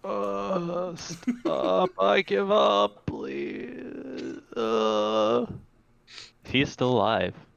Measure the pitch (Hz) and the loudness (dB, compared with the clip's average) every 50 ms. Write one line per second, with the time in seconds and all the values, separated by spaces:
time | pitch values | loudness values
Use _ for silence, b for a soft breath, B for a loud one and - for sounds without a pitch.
0 | - 196 202 202 202 202 202 196 202 202 190 185 175 170 175 175 180 185 170 160 | -6 -6 -6 -4 -4 -4 -4 -4 -4 -2 -2 -2 -2 -2 -4 -4 -4 -6 -8 -10
1 | - - 170 170 - - 240 240 - - - - - - - 190 185 180 - - | -12 -12 -14 -8 -4 -6 -6 -4 -2 -2 -2 0 0 2 2 4 2 2 2 2
2 | 190 196 - 202 190 - 208 196 202 196 208 214 - 208 208 - 208 - - - | 2 4 4 4 2 2 0 0 2 2 4 4 4 4 4 4 2 2 0 -6
3 | _ - - - - - - 139 143 - - - - - - - - - - - | _ -8 -8 -6 -8 -8 -6 -6 -6 -6 -8 -8 -10 -10 -12 -12 -14 -12 -12 -12
4 | - - - - - - - - - _ - - 113 110 113 110 110 110 110 107 | -12 -12 -10 -10 -10 -10 -10 -12 -14 _ -6 -4 -2 2 2 2 2 4 2 2
5 | 107 107 110 110 107 107 117 120 120 110 - - - _ _ _ _ _ _ _ | 0 2 2 2 4 4 4 2 0 -2 -8 -14 -14 _ _ _ _ _ _ _
6 | _ B B B B B B _ _ - - 127 143 139 - - 131 123 127 117 | _ B B B B B B _ _ -2 2 2 2 2 0 -2 0 2 4 4
7 | 98 107 113 101 92 90 - - - _ _ | 4 4 4 2 0 -2 -4 -8 -20 _ _